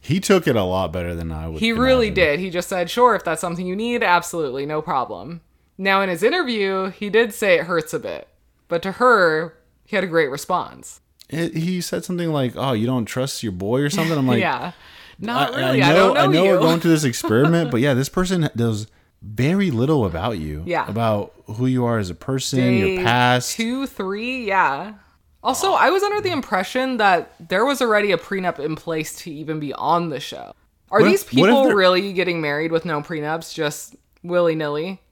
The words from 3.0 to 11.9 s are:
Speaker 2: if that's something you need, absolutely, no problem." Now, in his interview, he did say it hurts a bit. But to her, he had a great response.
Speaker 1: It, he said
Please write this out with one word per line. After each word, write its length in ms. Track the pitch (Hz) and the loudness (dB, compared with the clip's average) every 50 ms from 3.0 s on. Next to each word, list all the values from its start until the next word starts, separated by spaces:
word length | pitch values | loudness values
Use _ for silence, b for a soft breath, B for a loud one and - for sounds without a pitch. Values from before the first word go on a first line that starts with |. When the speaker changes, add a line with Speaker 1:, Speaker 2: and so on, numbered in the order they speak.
| 240 247 220 | 4 4 4
Speaker 2:
if 80 | 185 - | 2 0
that's 180 | 180 160 156 | -2 -4 -4
something 240 | - 180 170 170 185 | -4 -6 -6 -6 -6
you 100 | 180 180 | -6 -4
need, 260 | 202 220 240 240 240 220 | -4 -4 -2 -2 0 2
absolutely, 640 | 190 175 175 160 - - 170 160 139 120 135 139 | 4 2 2 2 0 -6 -4 -4 -4 -4 -6 -6
no 160 | 147 151 151 156 | -4 -4 -6 -4
problem." 580 | 160 165 135 120 - 107 87 92 131 170 165 _ _ _ _ _ _ _ - | -2 -2 -2 -2 -4 -6 -12 -12 -14 -14 -16 _ _ _ _ _ _ _ -4
Now, 220 | 190 196 196 196 | 0 2 2 2
in 80 | 196 190 | 2 0
his 160 | 180 165 180 | -2 0 2
interview, 680 | 226 311 370 349 254 240 214 196 196 190 190 190 196 | 2 2 2 -2 -2 -2 -2 -2 -2 -2 -2 -4 -6
he 180 | 185 - 208 208 | -6 -8 -10 0
did 220 | 185 220 233 233 208 | 2 2 2 2 -2
say 260 | - - 202 180 160 | -2 2 2 2 2
it 80 | 147 | 2
hurts 280 | 170 180 165 151 - - | 0 -2 -4 -4 -4 -8
a 60 | 151 | -8
bit. 260 | 113 98 85 71 - _ _ _ _ _ _ _ _ | -6 -6 -10 -10 -12 _ _ _ _ _ _ _ _
But 160 | _ 170 170 - | _ -6 -4 -4
to 100 | 196 185 | -4 -4
her, 600 | - 247 254 240 214 185 165 156 156 165 165 - _ _ _ _ _ _ | 2 4 6 6 6 6 4 4 2 -2 -4 -10 _ _ _ _ _ _
he 100 | _ - | _ -2
had 80 | 202 185 | -2 -2
a 60 | 190 | 2
great 200 | 160 165 160 135 127 | 2 2 2 2 0
response. 680 | 139 - - 185 175 131 78 62 65 - - - - _ _ _ _ - _ | -6 -6 -4 -2 -2 -2 -4 -12 -20 -20 -20 -20 -20 _ _ _ _ -14 _
Speaker 1:
It, 260 | - 156 170 165 - | -6 -4 -4 -4 -2
he 240 | 160 160 175 185 180 | -4 -4 -2 -4 -4
said 240 | 170 - | -4 -4